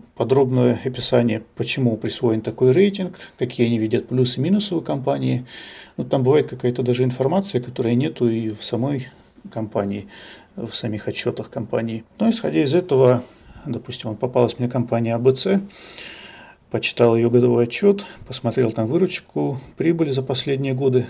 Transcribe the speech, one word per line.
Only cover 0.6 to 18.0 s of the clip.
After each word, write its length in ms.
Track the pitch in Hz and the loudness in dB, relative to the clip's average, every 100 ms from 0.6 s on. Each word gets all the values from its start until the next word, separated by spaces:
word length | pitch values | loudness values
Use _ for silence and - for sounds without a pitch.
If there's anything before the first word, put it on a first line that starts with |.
| 123 113 131 | 2 2 -4
описание, 560 | 123 - 123 120 104 - - | -4 0 2 2 -2 -6 -6
почему 420 | 117 - 123 107 | -4 0 0 0
присвоен 440 | 123 - 120 110 | -4 -2 0 0
такой 300 | - - 127 | -2 2 4
рейтинг, 460 | 147 202 196 180 - - - | 6 4 2 -8 -10 -18 -6
какие 260 | - - 117 | -4 0 2
они 140 | 117 | 2
видят 300 | 110 113 - | 0 -2 -2
плюсы 300 | 127 123 - | 0 0 0
и 40 | |
минусы 320 | 156 202 208 165 | 0 0 0 -4
у 60 | |
компании. 680 | - 143 139 139 131 127 127 - - - - - | -4 -4 -2 -2 0 -2 -4 -14 -16 -18 -16 -10
Ну, 60 | |
там 180 | 131 139 | -2 0
бывает 260 | 127 185 - | 4 4 2
какая-то 360 | 127 123 123 | -2 -2 -2
даже 200 | 123 120 | 0 0
информация, 580 | 127 123 131 185 196 - | 0 0 0 0 0 -4
которой 340 | 127 - 117 120 | -4 -4 0 2
нету 340 | 151 - 120 | 0 0 0
и 200 | 113 110 | 0 -4
в 140 | 104 | -6
самой 440 | - 113 131 143 127 - _ - - | -4 -2 -2 -4 -8 -16 _ -20 -12
компании, 560 | 113 107 110 101 101 101 - - - - - | -8 -6 -4 -4 -4 -10 -16 -18 -18 -18 -12
в 140 | 110 | -8
самих 360 | - 117 107 - | -6 -4 -6 -4
отчётах 420 | - 120 117 - | -2 -2 -4 -8
компании. 540 | 131 120 120 117 113 - - | -8 -4 -2 -2 -6 -10 -2
Но 100 | 226 | 0
исходя 320 | 226 160 156 | 2 0 0
из 140 | 143 170 | 2 2
этого, 480 | 175 131 127 123 - - - - 147 | 2 4 6 4 0 -20 -20 -16 -10
допустим, 460 | 127 - - 113 | -10 -8 -8 -8
вот 80 | 104 | -4
попалась 400 | 123 127 117 - | -2 2 2 2
мне 100 | 123 | -4
компания 460 | 123 120 117 113 117 | -2 -2 0 0 2
А 40 | |
Б 140 | 127 | 2
Ц, 280 | 131 190 196 196 - - - - - - - - - _ | 2 2 0 -2 -16 -18 -16 -16 -16 -20 -20 -20 -20 _
почитал 460 | 110 - - 120 113 | -4 -2 4 4 6
её 140 | 117 | 4
годовой 320 | 120 123 117 | 4 4 4
отчёт, 420 | 120 - 202 196 | 2 2 4 2